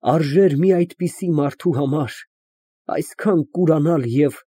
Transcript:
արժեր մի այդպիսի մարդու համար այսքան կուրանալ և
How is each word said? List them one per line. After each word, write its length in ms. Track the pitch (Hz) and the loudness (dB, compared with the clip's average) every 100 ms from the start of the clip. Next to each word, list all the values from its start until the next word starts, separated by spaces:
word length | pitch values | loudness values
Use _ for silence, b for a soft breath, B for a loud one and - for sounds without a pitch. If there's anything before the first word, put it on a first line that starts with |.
արժեր 500 | - 156 147 151 196 139 | 0 0 2 2 2 2
մի 140 | 185 | 2
այդպիսի 560 | 180 175 - 175 - 180 | 2 0 -2 -6 -4 -2
մարդու 440 | 156 143 - 175 | 0 -2 -2 -2
համար 400 | 135 143 147 123 - - _ _ _ _ _ - | 0 0 -2 -4 -8 -20 _ _ _ _ _ -8
այսքան 520 | - - - 214 180 147 | -6 -6 -4 0 0 0
կուրանալ 600 | 175 175 160 151 165 120 | 0 2 2 2 0 0
և 320 | 123 147 - | 0 0 0